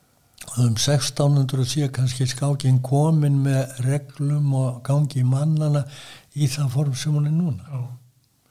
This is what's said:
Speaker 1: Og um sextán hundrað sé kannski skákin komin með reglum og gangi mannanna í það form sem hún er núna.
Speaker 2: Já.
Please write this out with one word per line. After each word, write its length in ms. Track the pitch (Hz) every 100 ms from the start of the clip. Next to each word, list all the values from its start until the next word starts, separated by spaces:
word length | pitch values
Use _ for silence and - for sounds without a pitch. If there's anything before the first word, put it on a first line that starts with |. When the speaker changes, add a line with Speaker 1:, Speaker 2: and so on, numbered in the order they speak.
| _ _ _ -
Speaker 1:
Og 220 | - 123
um 120 | 120 107
sextán 600 | - 143 - - 143 143
hundrað 320 | 131 131 127
sé 180 | 147 139
kannski 360 | 131 127 - 127
skákin 540 | - 143 143 131 127
komin 560 | 127 139 151 160 147 139
með 380 | 139 135 127 -
reglum 680 | 127 139 139 - 143 147 143
og 260 | 131 131 120
gangi 380 | - 143 143 131
mannanna 640 | 123 135 151 156 151 147 143 - - - _
í 180 | 143 143
það 240 | 147 139
form 220 | 131 147
sem 180 | 127 151
hún 140 | 147 147
er 80 | 160
núna. 300 | 175 98 -
Speaker 2:
Já. 140 | 135 120 - _ _ _ _ _